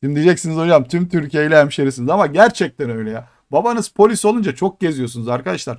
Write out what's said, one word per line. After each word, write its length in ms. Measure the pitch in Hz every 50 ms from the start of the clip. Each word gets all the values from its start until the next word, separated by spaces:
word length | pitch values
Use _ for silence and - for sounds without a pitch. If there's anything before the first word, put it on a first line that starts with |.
Şimdi 120 | - 139 147
diyeceksiniz 420 | 147 156 175 185 180 - 165 156
hocam 280 | 156 165 170 165 147 127
tüm 240 | 123 170 175 180 175
Türkiye 380 | 185 165 147 143 - 151 151
ile 140 | 151 160 151
hemşerisiniz 500 | 143 143 - - 139 135 127 123 120 135
ama 160 | 170 202 190
gerçekten 640 | 143 143 180 214 233 - - 180 143 - - 143 120
öyle 200 | 117 113 110 107
ya. 180 | 110 113 117 _ _ _ _ -
Babanız 360 | 139 135 - 240 233 233 - -
polis 360 | _ - 202 220 226 - -
olunca 300 | 208 226 240 208 180 -
çok 260 | - 185 196 190 -
geziyorsunuz 480 | 185 165 156 131 127 117 117 117 113 117
arkadaşlar. 500 | 123 127 135 185 180 160 - 139 117